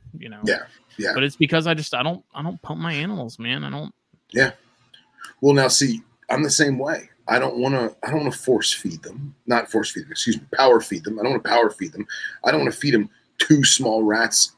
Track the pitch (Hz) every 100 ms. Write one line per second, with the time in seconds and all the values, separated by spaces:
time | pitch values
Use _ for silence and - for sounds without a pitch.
0 | - 160 117 107 107 98 - - _ -
1 | 101 - 139 - 147 165 170 160 151 123
2 | 143 175 - 139 156 180 - 160 165 147
3 | 170 202 117 - 117 135 143 139 147 -
4 | _ _ _ 117 131 - _ _ _ _
5 | _ _ - - 139 139 131 - 139 113
6 | - _ - 127 147 - 147 131 139 165
7 | - _ - 120 131 120 131 139 113 -
8 | - 156 143 - - 90 - - - 82
9 | - 101 143 - - 120 - 113 104 -
10 | - - - 113 - - 135 117 - 90
11 | 101 110 113 127 - 117 113 - 85 -
12 | 104 - - - - 151 135 - 147 117
13 | 104 _ _ - - 151 131 - 123 110
14 | 107 107 113 - -